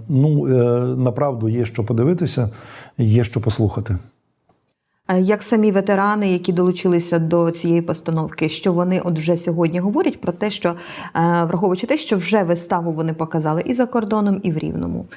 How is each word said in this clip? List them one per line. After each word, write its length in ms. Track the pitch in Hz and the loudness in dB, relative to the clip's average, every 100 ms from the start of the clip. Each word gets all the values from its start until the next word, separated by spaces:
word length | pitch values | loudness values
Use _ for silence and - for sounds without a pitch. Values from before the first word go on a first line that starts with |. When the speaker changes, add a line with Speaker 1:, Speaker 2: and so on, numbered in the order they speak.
| - | 0
Speaker 1:
ну, 380 | 135 151 147 135 | 2 4 2 2
е, 320 | 127 120 120 123 127 | 4 4 2 0 0
направду 520 | 127 127 143 117 110 | 0 0 -2 0 -2
є 160 | 120 107 | 0 -2
що 180 | - | -2
подивитися, 640 | 107 113 139 180 160 127 110 - - - - - | -2 2 2 2 -2 -2 -4 -6 -20 -20 -14 0
є 260 | 110 117 | 4 4
що 180 | 110 110 | 2 -2
послухати. 560 | 107 110 104 - 104 87 - _ _ _ _ _ _ _ _ _ - | -2 0 0 -2 -4 -4 -6 _ _ _ _ _ _ _ _ _ 0
Speaker 2:
Е, 140 | 185 | 2
як 220 | 185 202 | 2 0
самі 280 | - 220 214 | 2 2 4
ветерани, 600 | 196 202 196 202 208 196 | 2 2 2 2 0 0
які 220 | 180 180 | 0 0
долучилися 680 | 175 185 180 185 170 175 170 | 2 2 2 2 2 2 0
до 320 | 165 170 165 | 2 2 2
цієї 300 | 170 170 170 | 0 0 0
постановки, 680 | 170 170 165 160 156 - 156 | 0 -6 -2 -4 -4 -4 -4
що 240 | - 196 | -2 0
вони 260 | 175 180 185 | 0 0 0
от 180 | 175 156 | 0 -2
вже 180 | 160 175 | 0 0
сьогодні 420 | 175 165 165 180 | 0 0 0 0
говорять 420 | 196 285 359 - | 0 0 0 -2
про 120 | 185 | -6
те, 160 | 175 214 | -4 -6
що, 180 | 208 175 | -2 -4
е, 60 | 175 - - - 160 170 170 165 | -4 -12 -14 -6 0 2 2 0
враховуючи 400 | 175 190 185 233 | 0 0 0 -2
те, 100 | 302 | -2
що 200 | - 196 | 0 -2
вже 260 | 170 214 | 2 0
виставу 480 | 170 175 - 180 165 | 2 -2 0 -2 -2
вони 220 | 160 160 | -2 -2
показали 480 | 156 160 160 156 160 - | -2 -2 -2 0 -2 -2
і 80 | |
за 120 | 247 240 | -2 0
кордоном, 540 | 240 208 214 202 190 | -2 -2 0 0 0
і 80 | 196 | -2
в 60 | 156 | -2
Рівному, 480 | 156 156 170 170 - | -4 -4 -4 -6 -8